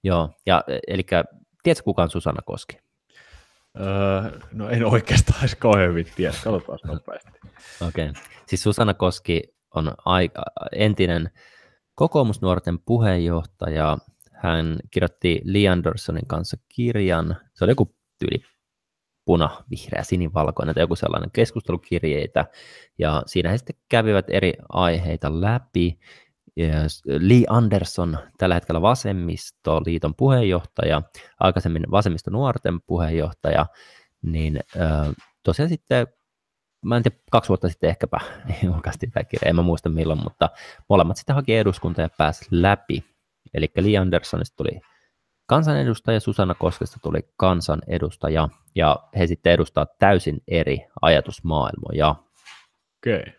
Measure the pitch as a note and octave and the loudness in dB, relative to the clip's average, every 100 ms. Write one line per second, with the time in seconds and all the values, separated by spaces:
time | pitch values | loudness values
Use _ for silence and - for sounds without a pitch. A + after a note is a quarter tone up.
0 | F#2+ F2 D#2+ _ - F2 - C2 - F#2+ | 0 0 -2 _ 2 2 2 -8 -4 -6
1 | F#2 F2 - - _ _ E3+ D#3+ - F#2 | 0 0 -2 -10 _ _ 0 0 0 0
2 | E2 E2+ D#2+ D2+ - G1+ - - _ _ | 0 0 -4 -6 -10 -12 -14 -20 _ _
3 | _ _ - - _ _ _ - G2 G2 | _ _ -20 -20 _ _ _ -8 -4 0
4 | G2 F#2+ A2 - - G#2+ G#2+ A#2+ A2+ A2+ | 0 0 -4 -12 -16 -10 -4 0 2 2
5 | - A#2 - - C3 - A#2 G2+ F2+ E2+ | 4 4 4 2 0 2 4 6 4 0
6 | E2 - E2+ D2+ A2+ G2 - C#2 D#2+ D#2 | -4 -4 -4 -2 -4 -4 -4 -12 -8 -10
7 | - - _ _ F#2 _ - - E2+ E2 | -10 -18 _ _ -20 _ -20 -8 -6 -4
8 | D2+ C2+ - - - F#2 G#2+ G2+ A2 F#2+ | -6 -8 -18 -20 -6 -2 0 2 0 2
9 | F#2 - - E2 - _ _ D#2+ D#2 - | -2 -2 -2 -2 -4 _ _ -4 -4 -4
10 | - F#2 F2 - - - - - G#2+ G2 | 0 2 2 -4 -12 -12 -10 0 0 2
11 | F2+ E2+ E2 _ - _ _ _ _ - | 0 0 -4 _ -20 _ _ _ _ -2
12 | D3+ D3+ A#2+ G2+ F#2+ F2+ - E2+ - A#2 | 0 2 0 0 0 0 -2 -6 0 2
13 | A2 F2+ E2+ E2+ E2+ _ E2+ D#2 D#2 C#2+ | 2 2 0 -2 -4 _ -6 0 0 -2
14 | _ _ _ - F2+ E2 D#2+ D#2+ - F#2+ | _ _ _ -6 -2 0 -2 -4 -4 -2
15 | F2 _ F2+ E2 F2+ G2 G2+ F2 E2 - | -2 _ 0 0 0 2 4 2 0 -4
16 | - D#2+ - D#2+ F2+ - _ - A#2+ A2+ | -6 -8 -6 -6 -6 -10 _ -4 -2 0
17 | F#2+ E2+ E2 E2+ _ _ F#2 C3 - _ | 0 0 -2 -6 _ _ 0 2 0 _
18 | _ _ - - _ _ _ _ _ _ | _ _ -4 -4 _ _ _ _ _ _
19 | _ _ - F2 D#2 - - - - - | _ _ 0 2 2 -2 -14 -14 -8 -8
20 | - F2+ E2 D#2+ D#2 E2 D2+ D#2+ E2+ E2 | -4 -2 -2 0 -2 -2 -4 0 0 0
21 | - G1+ F2 - A2+ A2 - F2 _ E2+ | -2 -4 -4 -2 -2 -2 -6 -6 _ -2
22 | D#2+ D2 C#2+ C#2 - - - - _ - | 0 -2 -2 -2 -4 -8 -20 -20 _ -4
23 | D#2 D2+ - F2+ E2 A2 - - _ A#2 | -2 -2 -2 -2 0 -2 -4 -16 _ 0
24 | A2 G2+ - F#2+ F#2 - - - F2+ E2+ | 4 2 2 0 0 -2 -6 0 0 0
25 | E2+ D#2+ D2 D#2+ G2 A#2+ - F2 F2 E2 | -2 -4 -4 -2 0 -2 -2 0 0 -2
26 | - - _ _ _ - E2 D#2 D#2 - | -16 -20 _ _ _ -4 0 0 -2 -4
27 | - C#2+ F#2 A#2+ A2+ A#2 A2 G2 F2 - | -6 0 6 6 6 2 2 0 -2 -4
28 | F2 D#2+ - _ F#2 F2 - E2 G2 B2+ | -4 -4 -10 _ 0 0 -2 0 2 2
29 | G#2+ F#2+ E2+ E2+ - _ - D#2+ E2 E2 | -2 -4 -4 -6 -12 _ -2 0 0 -2
30 | D#2+ D#2 C3+ B2+ G#2 F2+ - - E2 D#2 | -4 0 2 4 2 0 -4 -4 0 0
31 | - - - _ F#2 F2+ F2 E2 E2 G2 | -2 -16 -20 _ 2 2 -2 -2 0 0
32 | F#2 D#2+ - G#2 C3+ - - F2 _ E2+ | 0 -4 -4 -2 -2 -2 -2 -4 _ -2
33 | D#2+ E2 D#2 - D#2 D#2 D#2+ _ - - | 0 0 -2 -4 0 0 0 _ -20 -20
34 | _ _ - D#2+ D#2 D2 - - D#2+ D2+ | _ _ -6 -2 -2 -4 -6 -4 0 0
35 | D2+ - - _ - F#2 D#3+ D#3+ _ B2+ | -2 -6 -16 _ -4 -2 -2 -4 _ -2
36 | A#2 _ _ _ _ _ _ _ G2 A#2+ | -2 _ _ _ _ _ _ _ -2 0
37 | A2+ - _ A#2 - F#2+ F2+ - D#2 - | 0 -2 _ 0 2 0 0 0 -2 0
38 | - - - - - F2 F2+ D#2+ F#2 - | -4 -4 -8 -14 -10 -2 -2 -2 -4 -8
39 | - - - - - E2+ F2 E2 E2+ D#2+ | -6 -4 -4 -2 2 2 2 0 -2 -2
40 | D#2+ D#2 D#2 _ D#2+ - - - _ G2 | -2 -2 -4 _ -2 -2 -20 -20 _ 4
41 | E2 F#2 - C#3 C3+ A2 G#2 F2+ F#2 E2+ | 4 0 -2 -2 2 2 2 0 -4 -2
42 | D#2+ - D#2 - - F2 F#2 G2+ - C2+ | -4 0 -2 -2 -2 2 4 2 -2 -8
43 | - _ _ _ _ D2 D2+ - G2 G#2 | -8 _ _ _ _ -4 -2 0 2 2
44 | F#2 E2+ - E2+ - _ - - _ _ | 2 0 -2 -6 -6 _ -6 -6 _ _
45 | _ _ _ _ - C#3 D#3 C#3+ B2+ A2+ | _ _ _ _ 0 0 2 0 0 -2
46 | - A2 - G#2+ F#2 F2 E2 - - - | -2 -2 -2 0 0 0 -2 -2 -10 -8
47 | D#2+ D#2 - - F#2 F2 D#2+ D#2 - E2+ | -6 -6 -6 -2 0 0 -2 -6 -4 -4
48 | E2 - D2 D#2+ D2+ - _ - D#2 C#2+ | -6 -6 -2 0 -2 -4 _ 0 2 2
49 | _ F#2+ E2+ F2 - E2 D#2 - D2+ _ | _ -2 0 2 4 4 2 0 -2 _
50 | G2+ F#2+ - D2+ - E2+ D2+ C#2 - - | 4 4 0 -8 -2 -2 0 -4 -6 0
51 | D#2+ D#2 - - E2 D2+ B1+ - - D2+ | 4 4 2 -8 -2 -2 -2 -6 -6 0
52 | D2+ C#2+ _ _ - - _ _ _ _ | 2 0 _ _ -20 -20 _ _ _ _
53 | A#2+ G2+ - | -4 -4 -4